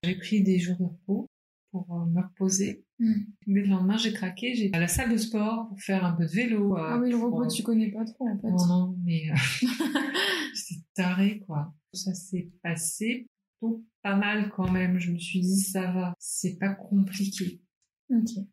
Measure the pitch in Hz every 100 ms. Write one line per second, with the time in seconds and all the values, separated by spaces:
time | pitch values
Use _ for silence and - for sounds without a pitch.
0 | 175 185 - 214 190 180 175 180 175 -
1 | - 208 - _ _ _ _ 185 175 170
2 | 170 170 190 - 190 190 196 - _ -
3 | 226 202 - - 202 196 196 185 185 220
4 | 226 - 180 180 240 233 202 170 170 -
5 | 240 226 - 214 214 226 - 196 - 190
6 | 180 165 160 185 247 214 202 175 156 240
7 | 247 240 233 226 233 - 220 220 214 214
8 | 226 - 240 196 - 180 175 180 185 180
9 | 175 165 156 135 127 - 247 - - 285
10 | 285 381 392 359 277 - - 170 - -
11 | 180 180 202 208 - 151 156 - _ 185
12 | 190 180 - 185 - - 170 165 - -
13 | 220 254 - _ _ - 226 226 - _
14 | 202 196 208 214 202 - 180 185 180 180
15 | 175 170 - 185 185 196 196 196 180 185
16 | 180 175 - - 180 - 196 196 - 202
17 | 190 - 196 - 180 - _ _ _ _
18 | - 233 226 196 196